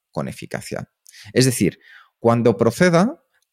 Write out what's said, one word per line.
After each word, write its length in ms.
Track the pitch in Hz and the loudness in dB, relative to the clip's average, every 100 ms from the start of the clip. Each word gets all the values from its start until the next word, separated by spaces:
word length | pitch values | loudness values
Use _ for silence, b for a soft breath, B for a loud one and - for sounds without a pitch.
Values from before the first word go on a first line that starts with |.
| _ | _
con 160 | - 67 | -10 -10
eficacia. 640 | - - - - - - _ _ B 104 | -10 -12 -12 -10 -12 -14 _ _ B -6
Es 120 | 104 | 0
decir, 360 | 127 120 90 - B B B B | 0 0 -2 -4 B B B B
cuando 360 | 113 117 117 107 | 0 2 2 2
proceda, 680 | 113 - 180 165 220 330 _ _ _ | 0 2 2 4 0 -2 _ _ _